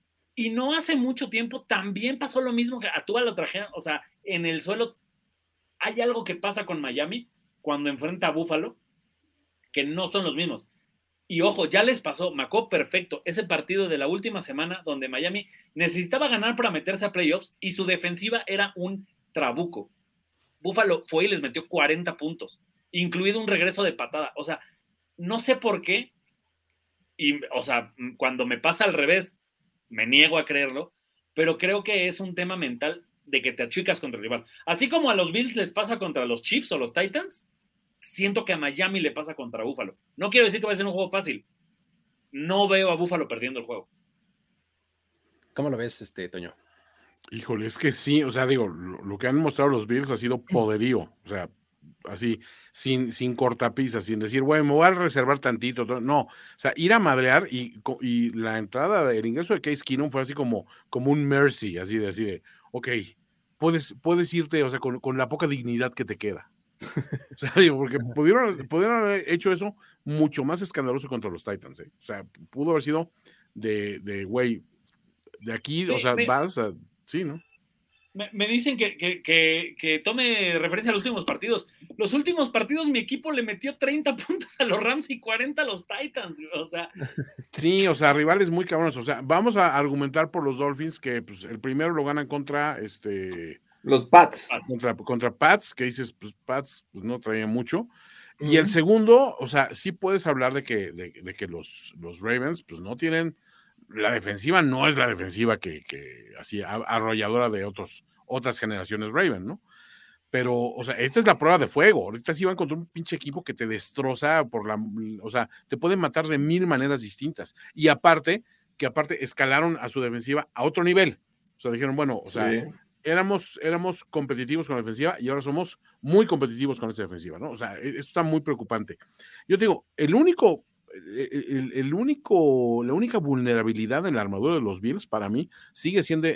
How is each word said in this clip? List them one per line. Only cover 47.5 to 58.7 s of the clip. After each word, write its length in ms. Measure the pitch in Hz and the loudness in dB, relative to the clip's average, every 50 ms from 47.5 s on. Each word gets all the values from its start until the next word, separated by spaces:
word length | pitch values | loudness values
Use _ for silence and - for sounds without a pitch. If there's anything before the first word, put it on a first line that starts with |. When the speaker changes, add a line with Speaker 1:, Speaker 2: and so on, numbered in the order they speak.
| 120 104 110 113 | -4 -4 -4 -6
Speaker 3:
es 100 | - - | -4 -2
que 140 | - 147 | 0 0
sí, 320 | 131 - - 143 147 151 147 | 0 0 0 2 2 2 2
o 80 | 131 | 2
sea, 160 | 113 127 131 127 | 0 0 2 2
digo, 200 | 139 127 113 95 | 2 2 0 -2
lo, 360 | 80 85 90 90 90 - - | -4 -8 -10 -12 -12 -10 -10
lo 140 | 98 101 101 | -10 -6 -4
que 100 | 120 123 | 0 2
han 80 | 135 | 2
mostrado 340 | 151 160 147 135 - 143 143 | 2 2 2 2 2 2 2
los 180 | 135 117 107 107 | 2 2 0 0
Bills 220 | 120 131 139 139 | 0 0 0 -2
ha 60 | 127 104 | -4 -2
sido 240 | 117 120 127 120 - | -2 -2 -2 -2 -4
poderío, 560 | - - 123 113 107 107 104 113 127 123 104 82 - _ _ _ | 0 2 2 2 2 2 2 2 2 2 0 -2 -4 _ _ _
o 40 | - | -10
sea, 220 | 104 95 87 - _ _ _ _ _ _ 73 78 - _ - | -8 -8 -8 -10 _ _ _ _ _ _ -20 -20 -20 _ -16
así, 340 | - 101 98 120 117 110 113 - - - - - _ | -14 -8 -4 -2 -2 -2 -2 -6 -14 -20 -20 -20 _
sin, 400 | - - - 135 131 127 127 117 | -14 -6 -2 0 0 0 0 -2
sin 240 | 117 - 127 123 120 | -4 -4 -4 -2 0
cortapisas, 680 | 117 131 123 120 - 127 117 - 139 135 123 113 110 92 | 2 2 0 2 2 0 0 0 0 -2 -2 -2 -4 -4
sin 140 | 104 110 107 | -2 -4 -2
decir, 220 | 107 104 117 135 | -2 0 0 2
"Güey, 220 | 135 143 151 156 147 | 2 4 4 4 4
me 80 | 143 | 4
voy 140 | 143 151 165 185 | 6 8 8 6
a 40 | |
reservar 460 | 190 180 180 160 131 143 127 131 143 139 | 6 4 2 0 2 2 2 4 2 2
tantito", 460 | - 131 120 113 120 127 120 123 117 | 2 0 -2 0 -2 -4 -2 -2 -2
to-, 160 | 110 123 123 | -2 -2 -4
no, 200 | 113 131 147 143 | -2 0 0 0
o 80 | 120 - - - - - - - | 0 -2 -8 -20 -20 -20 -10 -4
sea, 160 | - 135 - | -2 -2 0
ir 180 | - 165 185 226 | 2 4 4 6
a 60 | 233 | 6
madrear 480 | 196 156 131 131 127 127 131 160 196 160 | 6 6 4 4 6 6 6 4 4 2
y 280 | 131 123 123 113 - 104 | -2 -6 -6 -6 -10 -8
co-, 180 | - - 123 - | -6 -6 -6 -4
y 300 | 131 123 120 120 117 117 | -2 0 2 2 2 0
la 260 | 117 113 110 110 110 110 | 0 -2 -4 -2 -2 -4
entrada, 560 | 107 95 | -4 -4